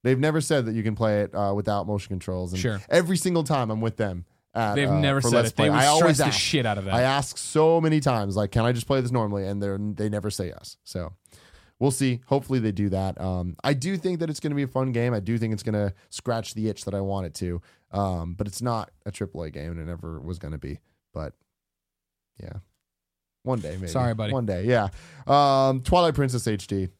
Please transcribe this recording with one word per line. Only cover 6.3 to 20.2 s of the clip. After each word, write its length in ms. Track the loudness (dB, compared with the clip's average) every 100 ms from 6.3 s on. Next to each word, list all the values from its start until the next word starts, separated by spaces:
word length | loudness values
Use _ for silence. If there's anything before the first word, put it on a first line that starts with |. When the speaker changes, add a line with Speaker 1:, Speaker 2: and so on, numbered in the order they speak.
| 2
Speaker 2:
shit 260 | 0 0 0
out 120 | 0
of 60 | 0
that. 80 |
Speaker 1:
I 100 | 2
ask 340 | 2 2 -2 -8
so 420 | -2 4 6 6
many 220 | 4 2
times, 340 | 2 0 0 0
like, 160 | 0
"Can 140 | 2 2
I 80 |
just 120 | 0 0
play 120 | 0
this 120 | 2
normally?" 360 | 0 0 -2 -2
And 160 | -4
they're, 140 | -4 -2
they 320 | -4 -2 -2
never 200 | -2 -4
say 180 | -4 -6
yes. 280 | -8 -18 -20
So 300 | -12 -10 -10 -12 _ -20 -20 -20 _ _
we'll 120 | 0
see. 280 | 2 0 0 0
Hopefully 340 | -2 0 0
they 140 | 0
do 160 | 0 0
that. 320 | 0 -2 -2
Um, 340 | -4 -2 -4 -4
I 100 | -2
do 220 | 0 -2 -2
think 240 | -2 -2
that 100 | -4
it's 120 | -4
gonna 140 | -4 -2
be 80 |
a 40 | -2
fun 240 | -2 0
game. 220 | 0 0
I 80 | 0
do 160 | 0 -2
think 160 | 0
it's 100 | -2
gonna 300 | -2 0 -2 -4 _
scratch 440 | -10 -4 -4 -4
the 140 | -4 -4
itch 160 | -4
that 100 | -6
I 60 | -4
want 280 | -2 -4 -6
it 60 | -6
to. 260 | -4 -6 -8 _ _
Um, 420 | -2 -2 -2 -4
but 140 | -6 -6
it's 120 | -4
not 300 | -4 -4 -6 _ -14
a 60 |
triple 320 | -8 -8 -8
A 80 | -10
game, 180 | -8 -8
and 80 | -8
it 60 | -8
never 340 | -10 -10
was 200 | -10